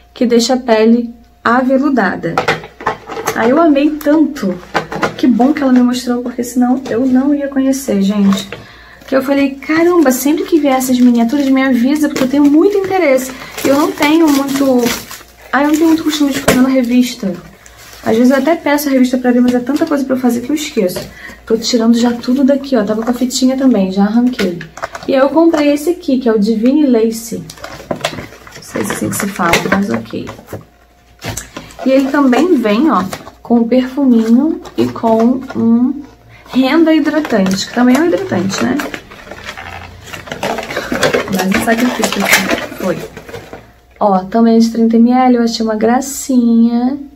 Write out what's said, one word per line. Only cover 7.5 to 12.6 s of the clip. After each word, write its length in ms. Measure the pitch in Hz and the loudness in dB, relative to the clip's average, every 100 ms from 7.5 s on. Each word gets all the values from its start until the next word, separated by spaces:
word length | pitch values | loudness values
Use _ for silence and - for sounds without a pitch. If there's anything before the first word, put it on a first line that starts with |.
| 277 269 269 - 202 | -2 0 0 -2 0
gente. 480 | 196 208 196 196 - - - - - - - | 0 2 2 2 -2 -14 -18 -20 -20 -20 -4
Que 80 | |
eu 80 | 262 | -2
falei, 340 | 262 277 277 277 | 0 0 0 -2
caramba, 540 | - 320 339 349 269 | -4 0 2 4 2
sempre 340 | 254 285 311 | 2 0 -2
que 140 | - 330 | 0 0
vier 200 | 285 262 | 2 0
essas 200 | 254 247 | 0 2
miniaturas, 480 | 247 233 233 285 269 | 4 4 2 0 2
me 120 | 269 | 2
avisa, 460 | 269 233 254 302 294 | 2 2 2 0 0
porque 160 | - | -2
eu 40 | 262 | 0
tenho 160 | 285 285 | 2 4
muito 320 | 294 | 6